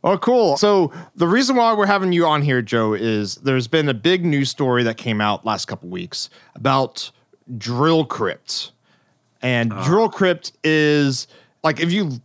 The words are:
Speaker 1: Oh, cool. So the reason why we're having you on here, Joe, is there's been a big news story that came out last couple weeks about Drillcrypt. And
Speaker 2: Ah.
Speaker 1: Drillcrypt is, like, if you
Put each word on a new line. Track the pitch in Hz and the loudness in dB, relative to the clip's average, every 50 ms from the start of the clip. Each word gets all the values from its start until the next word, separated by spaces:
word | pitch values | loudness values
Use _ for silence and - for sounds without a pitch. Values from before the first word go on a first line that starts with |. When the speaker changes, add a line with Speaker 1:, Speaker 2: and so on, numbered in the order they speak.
| - | 2
Speaker 1:
Oh, | 170 202 185 | 0 0 2
cool. | - 233 247 247 226 175 143 | 2 2 2 4 4 2 2
So | 139 208 208 208 196 175 139 - 175 - - _ | 2 2 4 4 4 2 0 -4 -10 -18 -18 _
the | - 170 | -2 0
reason | 170 190 247 269 247 269 | 2 2 2 2 2 2
why | 247 233 226 226 | 2 2 2 2
we're | 208 202 | 2 2
having | 196 202 196 190 185 180 | 2 2 2 2 0 2
you | 170 170 | 2 2
on | 160 151 147 143 | 2 2 2 2
here, | 147 131 123 | 2 0 0
Joe, | 113 - - 117 113 107 107 | 0 0 0 0 0 0 0
is | 95 110 113 110 107 104 98 - | -2 -2 -2 -2 -2 -2 -4 -8
there's | - - 139 131 131 117 | -4 -2 0 0 0 0
been | 113 - 160 151 143 | 0 0 0 0 0
a | 131 | -2
big | 110 98 165 185 185 175 | 0 0 0 0 2 0
news | 175 151 139 139 127 | 0 0 0 -2 -2
story | - - 147 131 123 123 120 | -2 -2 -2 0 2 2 0
that | 113 110 | 0 -2
came | - - 120 110 104 | -4 -4 -4 -2 0
out | 107 104 104 - - | 0 0 -2 -2 -2
last | 110 107 - - | -4 -4 -4 -6
couple | - 107 98 - 87 | -8 -10 -12 -10 -12
weeks | 90 90 90 90 - - - - _ - _ _ _ | -10 -10 -10 -10 -10 -12 -12 -12 _ -20 _ _ _
about | - 110 135 135 135 135 127 _ - - - _ _ _ _ _ _ _ - 123 | -6 -2 0 0 0 0 -2 _ -12 -14 -14 _ _ _ _ _ _ _ -16 -14
Drillcrypt. | 113 - 117 123 120 143 160 165 160 151 - - - 110 92 78 - _ - - - - - _ _ _ _ _ _ _ _ _ _ _ _ _ _ | -12 -8 -6 -4 0 2 2 2 2 0 -2 -4 -4 -4 -4 -4 -8 _ -10 -10 -10 -10 -12 _ _ _ _ _ _ _ _ _ _ _ _ _ _
And | - 127 123 120 117 113 101 | -4 -2 0 0 0 -2 -4
Speaker 2:
Ah. | 98 98 | -2 0
Speaker 1:
Drillcrypt | 135 170 208 226 214 - - 202 185 175 170 - - _ _ - | 2 2 2 2 2 0 0 2 2 2 0 -4 -14 _ _ -2
is, | 156 156 156 151 151 147 147 143 139 131 - - _ - - _ _ _ _ - | 0 2 4 4 4 4 2 2 2 0 -2 -8 _ -18 -20 _ _ _ _ -2
like, | 160 151 127 | -2 -2 0
if | 165 170 | -2 -2
you | 175 214 202 156 127 120 _ | -2 -2 -2 -4 -6 -10 _